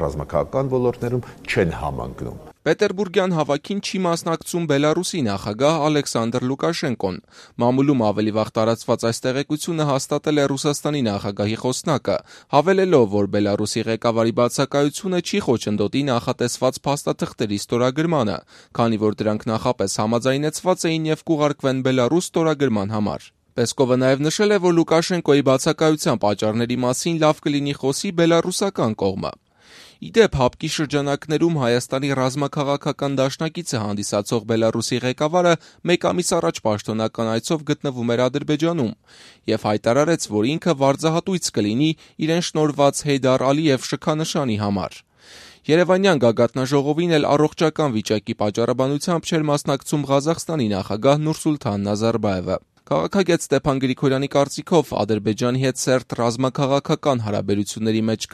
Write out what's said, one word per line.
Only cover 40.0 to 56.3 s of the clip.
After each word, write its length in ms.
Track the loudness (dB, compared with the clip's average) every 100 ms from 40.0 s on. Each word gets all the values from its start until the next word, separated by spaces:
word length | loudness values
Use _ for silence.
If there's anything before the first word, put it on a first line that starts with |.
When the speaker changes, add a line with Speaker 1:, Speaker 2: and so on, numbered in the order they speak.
| 2 0 0
Speaker 2:
որ 160 | 0 0
ինքը 260 | 0 0 2
վարձահատույց 640 | 2 2 0 0 0 -2 -2
կլինի 360 | -2 0 2 0 0 -8 -6 -2
իրեն 180 | 0 0
շնորհված 560 | 0 0 4 2 2 0
Հեյդար 400 | 0 2 2 2
Ալիև 340 | 2 2 0 -2
շքանշանի 640 | -4 -2 -2 -2 -2 -2 0 0
համար։ 340 | 0 -2 -8 -20 _ -20 -20 -20 -12
Երևանյան 580 | 0 2 4 4 4 4 4
գագաթնաժողովին 920 | 4 2 0 0 0 2 0 2 2
էլ 80 | 2 4
առողջական 520 | 2 2 0 0 0
վիճակի 400 | 0 0 -2 -2 -2
պատճառաբանությամբ 800 | -2 0 0 0 0 0 -2 -2 -2
չէր 180 | -2 0
մասնակցում 520 | -2 -2 -4 -2 -4 0
Ղազախստանի 600 | 0 0 -2 -4 -2 0
նախագահ 440 | -2 -4 0 2 2
Նուրսուլթան 600 | 0 -2 -2 -2 -2 -2 -2
Նազարբաևը։ 720 | 0 0 0 0 -2 -2 -4 -6 _
Քաղաքագետ 560 | -4 -2 0 0 2 0
Ստեփան 380 | 0 0 0 0
Գրիգորյանի 480 | -2 0 0 0 0
կարծիքով 600 | 0 0 -2 0 2 2 -2
Ադրբեջանի 600 | 0 0 0 -2 0 0
հետ 140 | 0 -2
սերտ 360 | 0 0 -2 -2
ռազմաքաղաքական 1040 | -2